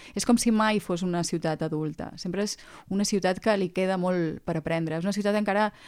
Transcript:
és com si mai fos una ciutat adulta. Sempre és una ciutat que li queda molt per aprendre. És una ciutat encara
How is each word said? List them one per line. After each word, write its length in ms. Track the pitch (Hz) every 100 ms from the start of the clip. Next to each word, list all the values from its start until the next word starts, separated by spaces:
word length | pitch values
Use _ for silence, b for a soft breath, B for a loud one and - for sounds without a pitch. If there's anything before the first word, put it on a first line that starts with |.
| B -
és 80 | -
com 140 | 240
si 80 | 240
mai 300 | 220 214 214
fos 220 | - 175 185
una 160 | 175
ciutat 380 | 170 170 165 156
adulta. 460 | 160 151 156 151 - -
Sempre 240 | 180 185 208
és 80 | - B B B
una 160 | 196 208
ciutat 320 | 202 185 185
que 160 | 226 208
li 60 | 180
queda 300 | 185 185 190
molt 380 | 180 180 165 -
per 140 | - 170
aprendre. 400 | - 165 160 160
És 80 | 185
una 80 |
ciutat 240 | 202 202 208
encara 300 | 208 196 214 B